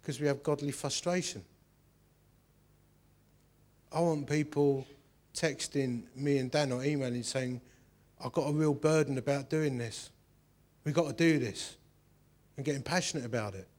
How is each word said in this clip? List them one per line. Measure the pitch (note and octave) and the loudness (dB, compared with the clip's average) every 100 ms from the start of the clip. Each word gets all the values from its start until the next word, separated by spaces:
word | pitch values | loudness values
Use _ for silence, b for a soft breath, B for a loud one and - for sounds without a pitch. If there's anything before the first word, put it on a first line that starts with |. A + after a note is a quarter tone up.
'cause | - B2+ | -8 -2
we | D3 | 0
have | C#3 | 0
godly | - D3 C#3+ | 0 -2 -2
frustration. | C3+ C#3+ - - F3+ - - F2+ _ _ _ _ _ _ _ _ _ _ _ _ _ _ _ _ _ _ _ _ _ _ _ _ | -4 -4 -4 -2 -2 -2 -8 -14 _ _ _ _ _ _ _ _ _ _ _ _ _ _ _ _ _ _ _ _ _ _ _ _
I | D3+ | 0
want | E3+ D#3 C3+ | 2 2 0
people | D3+ D3 D3 C#3+ C3+ C3 - _ _ _ | 0 0 2 4 2 -4 -18 _ _ _
texting | - E3 C#3 - C#3+ C3 A#2+ - B2+ | -2 -2 -2 -4 -2 -2 -2 -8 -4
me | C#3+ C#3 | 2 2
and | B2+ | 2
Dan | D3+ C#3+ | 0 0
or | B2 | 0
emailing | C3+ D3 C3 B2 | 0 0 -2 -4
saying, | A#2 C3 B2+ B2 b b b b b _ | -4 -4 -4 -6 b b b b b _
"I've | - | -4
got | - C#3+ | -2 0
a | |
real | D3+ D#3 | 2 2
burden | C#3 D#3 D#3 C#3+ C3 | 2 4 4 4 0
about | A#2+ C#3 C#3 | 0 -2 0
doing | D#3 D3+ B2+ | 0 0 -2
this. | A#2 - - _ _ _ _ _ _ _ | -6 -8 -14 _ _ _ _ _ _ _
We've | - | -2
got | D3+ D#3 | 0 0
to | |
do | - E3 D3+ | 4 6 6
this," | A#2+ F#2+ - - _ _ _ _ _ _ _ - | 2 -4 -10 -14 _ _ _ _ _ _ _ -6
and | C#3 | -4
getting | C#3 | -4
passionate | B2+ F3 F3 D#3 | 0 0 0 -4
about | A#2+ A#2 G#2 F#2+ | -2 -2 -2 -8
it. | F#2 | -14